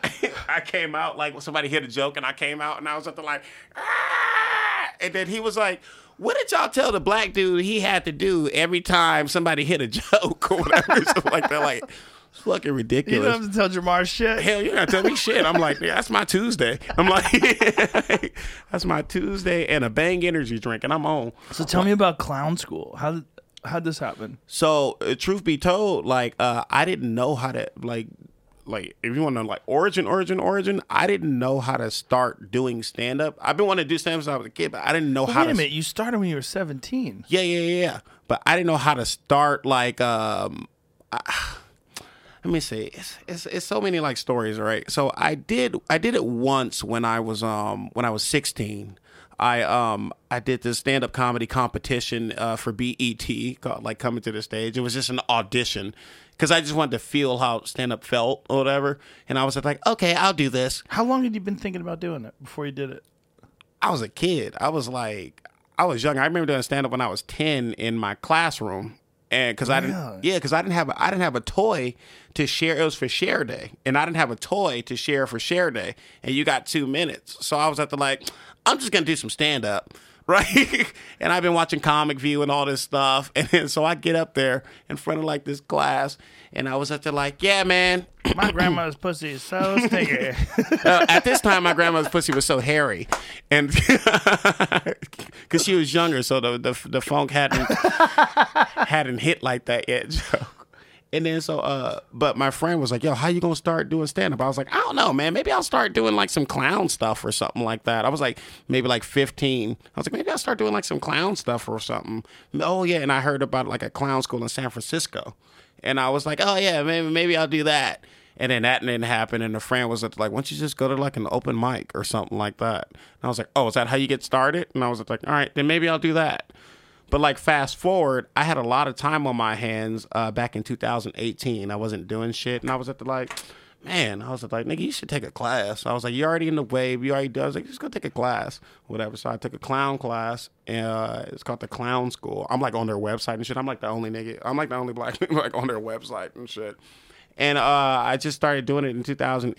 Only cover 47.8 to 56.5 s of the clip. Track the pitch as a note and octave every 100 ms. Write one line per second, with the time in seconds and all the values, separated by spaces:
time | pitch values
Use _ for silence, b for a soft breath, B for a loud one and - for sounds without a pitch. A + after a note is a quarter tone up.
47.8 | G2 - A#2+ G#2+ - D3+ C3+ - G#2+ G#2
48.8 | G2+ F#2 B B B - A#2+ A#2+ F2 A#2+
49.8 | A#2 G#2 G#2 - - A#2+ A2 B2+ A#2+ A#2
50.8 | C#3 C3+ B2 - B2 A#2+ A2+ C3 A#2+ G#2
51.8 | - B2 - A#2 A2+ - A2+ A2 - G#2
52.8 | B2 B2 B2 A2 - A2+ A#2+ B2+ C3 A#2
53.8 | A2+ A2 B2 A#2 A2+ G#2+ G#2+ A2 A2+ A#2
54.8 | B2 B2 B2 B2+ - A#2 G2+ A#2+ A#2+ G#2
55.8 | G2 B B B B - D#3+